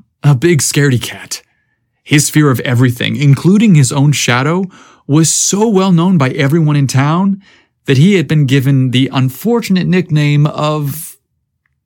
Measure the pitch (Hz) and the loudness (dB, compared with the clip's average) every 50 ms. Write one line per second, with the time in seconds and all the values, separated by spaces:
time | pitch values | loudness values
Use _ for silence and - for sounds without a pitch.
0 | - _ _ _ - 147 143 117 151 175 175 135 - - - 151 143 143 127 113 | -20 _ _ _ 0 2 2 2 2 2 0 0 0 -2 -2 0 0 2 0 0
1 | - - - - - - - - - _ _ _ _ _ _ _ _ _ _ _ | -2 -6 -12 -14 -16 -16 -16 -16 -16 _ _ _ _ _ _ _ _ _ _ _
2 | _ - 135 151 - - - 151 151 143 127 110 - 135 123 120 131 123 117 - | _ -2 0 0 0 0 0 0 2 2 0 -2 -2 -2 0 2 2 0 0 -2
3 | 110 110 110 120 147 143 139 - - 165 196 208 233 220 175 147 135 120 - 143 | -4 -6 -4 0 2 2 2 2 2 2 2 4 4 4 4 4 2 2 0 0
4 | 139 151 139 - - - 120 123 135 151 170 185 196 185 - - - - _ _ | 0 0 0 0 -2 -2 -2 0 0 -2 -2 -2 -4 -6 -10 -16 -20 -20 _ _
5 | _ - 135 160 160 151 - - - - 190 202 220 233 208 190 190 196 175 165 | _ -2 0 0 0 0 0 -2 -2 -2 -2 0 0 0 2 2 2 2 2 2
6 | 165 190 190 160 135 131 135 156 139 139 151 175 160 151 147 147 139 127 - 131 | 2 2 2 0 0 -2 -2 -2 -2 0 0 0 0 0 0 0 0 0 0 0
7 | 139 143 160 175 196 202 196 - - _ _ _ _ _ _ _ _ - 139 127 | 0 0 0 0 0 -2 -2 -4 -8 _ _ _ _ _ _ _ _ -2 2 2
8 | 156 202 202 180 147 139 160 151 147 123 135 143 123 143 139 131 131 127 117 127 | 4 4 4 2 0 0 0 0 0 2 0 0 2 2 0 0 0 0 0 0
9 | 135 131 - 135 131 131 - - - 214 240 233 220 - 190 180 156 156 180 185 | -2 -2 -2 -2 -2 -2 -4 -4 -4 -2 -2 -2 -2 -2 -2 -2 0 0 0 -2
10 | 180 - 151 151 147 147 147 147 147 151 - - 151 151 151 151 147 139 127 156 | -2 0 -2 0 0 2 2 2 0 0 -2 -4 -4 -4 -4 -4 -4 -6 -8 -10
11 | - - - _ _ _ _ _ _ _ _ _ _ _ _ _ _ | -12 -16 -18 _ _ _ _ _ _ _ _ _ _ _ _ _ _